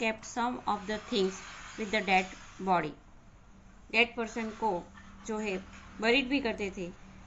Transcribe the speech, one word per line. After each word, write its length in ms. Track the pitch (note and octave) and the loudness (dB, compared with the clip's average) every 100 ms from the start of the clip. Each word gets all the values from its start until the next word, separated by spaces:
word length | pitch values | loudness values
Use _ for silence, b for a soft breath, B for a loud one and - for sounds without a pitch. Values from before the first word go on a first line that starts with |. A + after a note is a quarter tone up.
kept 220 | A3 A3 | -2 -2
some 300 | - B3 A#3+ | -4 -2 -2
of 340 | B3 - G3+ F#3+ | 0 -2 -2 -2
the 100 | G#3+ - | -4 0
things 200 | A#3 F#3+ - - - - - | 2 2 0 -10 -14 -10 -6
with 120 | G#3 | 0
the 100 | G#3+ | 0
dead 240 | G3 F#3+ F#3 - - - F#3+ | 4 4 4 -6 -14 -4 2
body। 240 | F3 D3+ - - - - - - - - - - | 4 2 -6 -16 -20 -20 -20 -20 -20 -20 -20 0
डेड 240 | A3 A#3 | 4 4
पर्सन 340 | A#3+ A3 A#3+ A3 | 2 -4 -4 -4
को 380 | G#3+ A3 F3 F3 - - - - | -2 0 0 -4 -14 -18 -12 -6
जो 100 | G#3+ | -4
है 200 | G#3+ F#3+ - - - - | -2 -4 -6 -14 -14 0
बरीड 280 | A3 C4+ B3 | 4 6 6
भी 100 | C#4+ | 4
करते 320 | A#3+ A3 G3+ F#3+ | 2 0 -4 -4
थे 140 | F3 - - - | -8 -10 -16 -18